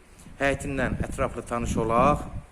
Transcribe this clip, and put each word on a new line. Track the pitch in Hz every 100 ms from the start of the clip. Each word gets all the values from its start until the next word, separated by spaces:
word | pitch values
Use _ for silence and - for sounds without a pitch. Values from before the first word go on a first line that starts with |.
| - - - -
həyətindən | 139 139 143 135 117 -
ətraflı | 127 - 127 120
tanış | - 120 117 120
olaq. | 113 117 139 147 - - -